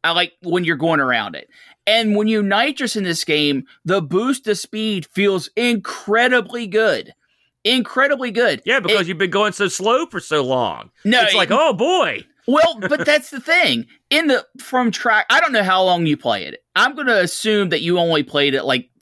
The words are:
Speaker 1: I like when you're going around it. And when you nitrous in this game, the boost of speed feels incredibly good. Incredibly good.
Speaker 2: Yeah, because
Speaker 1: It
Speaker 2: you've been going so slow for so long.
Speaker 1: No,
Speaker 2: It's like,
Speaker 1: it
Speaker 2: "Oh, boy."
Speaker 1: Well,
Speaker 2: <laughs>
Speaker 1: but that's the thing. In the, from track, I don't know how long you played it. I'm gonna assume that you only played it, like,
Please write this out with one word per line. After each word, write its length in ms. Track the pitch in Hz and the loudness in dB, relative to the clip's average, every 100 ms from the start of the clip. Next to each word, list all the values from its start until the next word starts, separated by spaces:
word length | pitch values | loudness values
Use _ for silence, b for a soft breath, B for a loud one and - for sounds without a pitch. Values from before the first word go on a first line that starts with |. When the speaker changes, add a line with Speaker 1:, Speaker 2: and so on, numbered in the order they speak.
Speaker 1:
I 80 | 160 | -2
like 220 | 170 175 _ | 0 -2 _
when 240 | 180 180 165 | -4 -2 0
you're 100 | 147 | 0
going 240 | 165 156 | 0 0
around 360 | 131 117 104 76 | 2 0 -4 -10
it. 140 | - B B B - | -18 B B B 0
And 300 | 220 220 208 | 2 2 2
when 120 | 214 | 2
you 140 | 220 | 0
nitrous 540 | 202 202 277 269 254 214 | 0 0 -2 -4 -6 -4
in 80 | |
this 200 | 185 165 - | -4 -4 -2
game, 400 | 151 147 139 127 b | 0 0 -2 -6 b
the 180 | 160 196 | -2 -2
boost 460 | 151 180 247 269 214 | 0 -2 0 -2 -4
of 100 | 202 | -4
speed 480 | - 214 220 180 151 | -6 -6 -4 -4 -6
feels 440 | - 202 190 - - | 0 0 0 -4 -2
incredibly 1080 | 240 226 - - - 220 247 254 180 240 214 | 0 -2 -4 -12 -2 2 4 2 0 -8 -2
good. 480 | 208 220 127 - - _ _ _ _ 208 | 0 2 0 -6 -20 _ _ _ _ 0
Incredibly 680 | 262 226 262 277 277 247 | 0 0 0 0 0 -2
good. 300 | 202 233 143 - | 0 0 0 -2
Speaker 2:
Yeah, 140 | 254 | 0
because 220 | 196 208 | 2 0
Speaker 1:
It 60 | 170 | 0
Speaker 2:
you've 100 | 170 | -4
been 120 | 190 | -2
going 220 | 196 208 | 0 -2
so 140 | - 202 | -2 -4
slow 380 | - 196 262 330 | -2 -2 -2 -2
for 140 | 190 | -10
so 220 | - 156 | -4 -2
long. 480 | 127 127 110 65 53 _ | 0 0 -2 -6 -14 _
Speaker 1:
No, 200 | 202 247 | 2 4
Speaker 2:
It's 100 | 214 | 4
like, 180 | 190 180 | 2 2
Speaker 1:
it 60 | 226 | 2
Speaker 2:
"Oh, 140 | 311 | 2
boy." 520 | 185 277 370 196 107 - _ - | 2 2 2 0 -4 -12 _ 0
Speaker 1:
Well, 320 | 285 330 247 | 2 2 0
Speaker 2:
<laughs> 100 | 190 | -4
Speaker 1:
but 160 | 294 170 | -2 0
that's 260 | 294 - | 0 -2
the 80 | 269 | -10
thing. 460 | 277 339 262 117 - b _ | 0 2 2 0 -4 b _
In 180 | 294 330 | 0 2
the, 180 | 247 - - | 0 -2 -16
from 320 | - 254 240 | -4 -2 0
track, 340 | - 240 214 - | 0 0 0 2
I 100 | 277 | 2
don't 120 | 330 | 2
know 120 | 233 | 0
how 200 | 190 185 | 2 2
long 220 | 190 175 165 | 2 2 0
you 100 | 143 | 0
played 380 | 120 104 73 | -2 -4 -6
it. 100 | - _ 185 | -14 _ 0
I'm 200 | 247 294 | 0 0
gonna 200 | 262 214 | 0 2
assume 540 | 175 - 220 214 190 | 0 -2 0 0 0
that 120 | 160 | -2
you 160 | 165 175 | 0 0
only 260 | 170 156 | 2 0
played 300 | 135 147 143 | 0 0 0
it, 100 | 135 | 0
like, 260 | - 127 - _ | 0 -2 -4 _